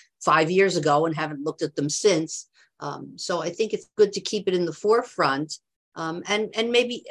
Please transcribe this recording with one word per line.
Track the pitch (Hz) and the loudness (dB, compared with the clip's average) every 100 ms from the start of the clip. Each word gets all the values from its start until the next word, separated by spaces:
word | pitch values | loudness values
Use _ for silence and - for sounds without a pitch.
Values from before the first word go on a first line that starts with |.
| _ _ | _ _
five | - 156 160 | 2 4 4
years | 185 196 170 | 4 2 2
ago | 151 147 165 | 2 2 2
and | 156 | -2
haven't | 156 143 | -6 -6
looked | 151 151 | -8 -4
at | 147 - | -6 -4
them | 143 | -4
since. | - 214 165 160 - - _ _ _ | 2 2 2 0 -8 -16 _ _ _
Um, | 143 139 139 180 | -10 -10 -12 -12
so | - 175 | -6 -4
I | 160 | -4
think | 175 220 | -4 -4
it's | 214 - - | -4 -2 4
good | 196 | 4
to | 196 | 2
keep | - 214 185 | -6 -4 0
it | |
in | 185 175 | 0 0
the | |
forefront, | 156 208 233 247 - 151 135 156 - _ _ _ 165 | -2 2 2 2 0 0 0 -4 -10 _ _ _ -10
um, | 160 175 180 | -8 -6 -2
and, | 208 214 214 | -2 -2 -2
and | 233 | 0
maybe | 240 240 240 - | 2 2 -2 -6